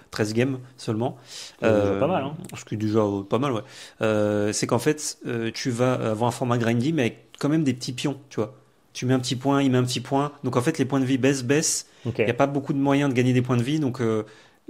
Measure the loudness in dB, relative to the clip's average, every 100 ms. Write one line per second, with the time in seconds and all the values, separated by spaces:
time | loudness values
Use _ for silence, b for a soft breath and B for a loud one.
0 | b -4 -2 0 0 -2 B B -4 -2
1 | -2 -6 B B B B 2 4 2 2
2 | 0 0 -4 -8 -14 -14 -10 -4 0 2
3 | 2 0 -2 -2 0 -4 -6 B B B
4 | 0 2 2 2 0 -2 0 0 0 -2
5 | -4 -10 -6 -4 -4 -4 -4 0 2 2
6 | 0 0 0 0 0 0 2 2 0 0
7 | 0 -2 -18 -4 0 2 2 -2 -4 -6
8 | -4 -6 -8 -6 -6 -8 _ _ _ -6
9 | 0 2 0 -2 2 2 4 4 2 -2
10 | -2 -2 -2 -4 -2 0 0 0 0 0
11 | 0 2 2 2 2 0 2 -2 -6 b
12 | -6 0 0 2 2 0 -2 0 2 2
13 | 2 2 2 4 2 2 0 0 -2 -2
14 | 0 0 -4 b b b -8